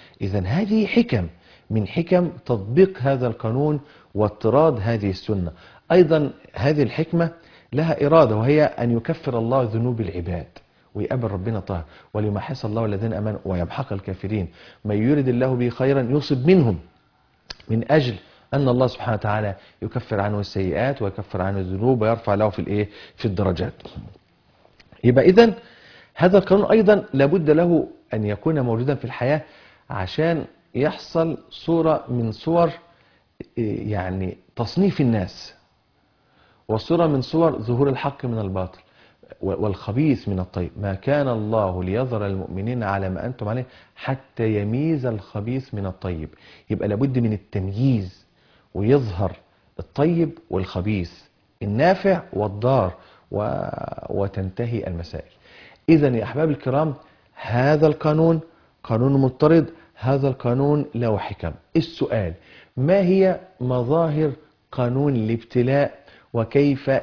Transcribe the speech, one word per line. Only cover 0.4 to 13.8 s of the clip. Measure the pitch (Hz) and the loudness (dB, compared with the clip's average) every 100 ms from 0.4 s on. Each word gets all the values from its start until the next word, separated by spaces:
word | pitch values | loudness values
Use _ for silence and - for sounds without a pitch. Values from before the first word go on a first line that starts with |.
| 92 | -2
هذه | 151 202 220 202 | -2 0 0 2
حكم | 233 233 107 85 - _ - _ | 0 2 -2 -4 -10 _ -20 _
من | 110 98 | -2 -2
حكم | - 170 180 175 - - | -4 2 2 2 -4 -4
تطبيق | 117 98 139 190 - | -4 0 4 4 2
هذا | 139 135 123 | -2 0 -2
القانون | 110 110 127 151 147 - - _ 98 | -2 -4 0 0 -2 -6 -20 _ -2
واضطراد | 104 - 110 131 160 113 | 0 0 2 4 4 2
هذه | 107 113 101 | -2 0 -2
السنة. | 90 - 101 87 - - - _ | -4 -4 -4 -4 -8 -20 -20 _
أيضًا | 175 160 156 143 - - | 6 6 4 0 -6 -16
هذه | - 131 151 | -2 0 2
الحكمة | 120 - 160 170 165 - - - _ | 0 0 -2 0 0 -4 -20 -20 _
لها | 135 165 - 143 | -2 0 0 6
إرادة، | 160 123 107 | 6 6 4
وهي | 123 151 | 2 4
أن | 151 - 120 117 | 2 0 0 0
يكفر | 117 156 139 120 | -2 -6 -4 -4
الله | 113 131 | 0 0
ذنوب | 117 113 123 113 | 0 -2 -2 -2
العباد | 98 87 87 87 - - _ _ _ 104 | -4 -6 -6 -6 -8 -20 _ _ _ -8
ويقابل | - 127 110 | -4 -4 -4
ربنا | 98 101 107 | -4 -4 -6
طاهر، | - 87 78 - _ | -6 -8 -8 -18 _
"وليمحص | 107 107 101 - 131 110 | -4 -2 -4 -6 -8 -6
الله | 110 113 | -4 -2
الذين | 98 113 | -4 -4
آمنوا | 104 107 104 98 | -4 -4 -6 -4
ويمحق | 90 85 - | -4 -4 -6